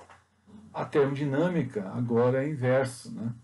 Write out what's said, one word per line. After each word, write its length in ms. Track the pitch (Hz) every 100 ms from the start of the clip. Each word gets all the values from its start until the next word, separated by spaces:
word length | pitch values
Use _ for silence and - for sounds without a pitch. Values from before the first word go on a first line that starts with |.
| - - _ _ _ - -
A 100 | 160
termodinâmica 1040 | - 156 139 139 143 135 175 170 123 107 95
agora 520 | 117 120 117 123 135
é 60 | 143
inverso, 640 | 147 123 131 123 - -
né? 200 | - 113 -